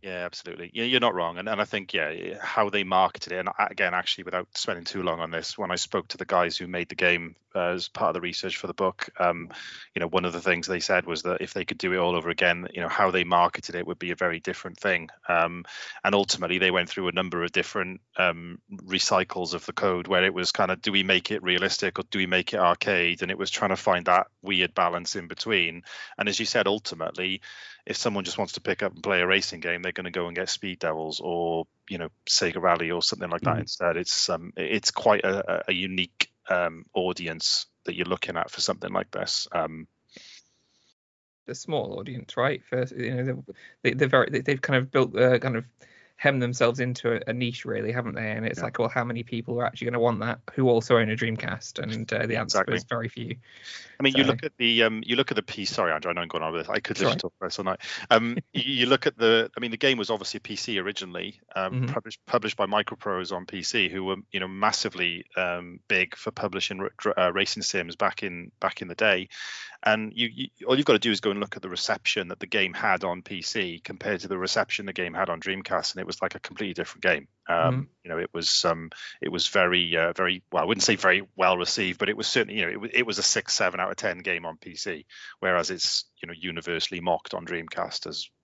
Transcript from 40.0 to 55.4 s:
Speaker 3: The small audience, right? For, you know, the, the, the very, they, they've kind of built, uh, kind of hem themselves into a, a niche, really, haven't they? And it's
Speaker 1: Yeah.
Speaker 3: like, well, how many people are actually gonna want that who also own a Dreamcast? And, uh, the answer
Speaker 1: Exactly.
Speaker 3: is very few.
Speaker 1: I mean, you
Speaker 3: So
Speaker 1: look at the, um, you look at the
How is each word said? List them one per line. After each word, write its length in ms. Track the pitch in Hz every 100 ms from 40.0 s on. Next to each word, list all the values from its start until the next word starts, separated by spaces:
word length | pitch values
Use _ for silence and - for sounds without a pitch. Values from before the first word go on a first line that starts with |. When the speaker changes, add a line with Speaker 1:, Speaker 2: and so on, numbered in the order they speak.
| _ - - - _ _ _ _ _ _ _ _ _ _ -
Speaker 3:
The 80 |
small 440 | - - 151 101 -
audience, 380 | 107 127 - -
right? 240 | 127 147
For, 220 | _ 127 127 -
you 180 | 117
know, 100 | 127
the, 200 | 131 127 131 - - _
the, 120 | -
the 140 | 127 139
very, 220 | 135 120
they, 100 | 139
they've 220 | 131 135
kind 160 | - 135
of 120 | 131
built, 240 | 135 120 110
uh, 220 | 127 127
kind 180 | 131 113
of 100 | 127 _ - - _ _
hem 220 | 143 139
themselves 420 | 123 120 117 123
into 320 | 127 123 120
a, 80 | 117 -
a 60 |
niche, 300 | 120 123 127 -
really, 260 | 107 107
haven't 220 | 120 120
they? 160 | 78 110
And 160 | 110 110
it's 120 | -
Speaker 1:
Yeah. 40 |
Speaker 3:
like, 140 | - -
well, 100 | 113
how 160 | -
many 200 | 120 117
people 360 | 117 117 113 117
are 60 | 123
actually 200 | - 120
gonna 140 | 120
want 200 | 117 113
that 200 | 110 127 -
who 140 | - 131
also 280 | 117 113 120
own 140 | 110
a 60 | 110
Dreamcast? 640 | 113 110 - 90 - -
And, 300 | - 110 113
uh, 140 | 107 113
the 100 | 113
answer 240 | 110 104
Speaker 1:
Exactly. 160 | 95 90
Speaker 3:
is 80 |
very 240 | 117 120 113
few. 280 | 120 117 131 _ - - - - -
Speaker 1:
I 40 |
mean, 120 | 139 135
you 60 |
Speaker 3:
So 40 | 135
Speaker 1:
look 140 | 123
at 120 | 156 _
the, 280 | 117 117
um, 180 | 113 110
you 120 | - 120
look 160 | 135
at 20 |
the 60 | 107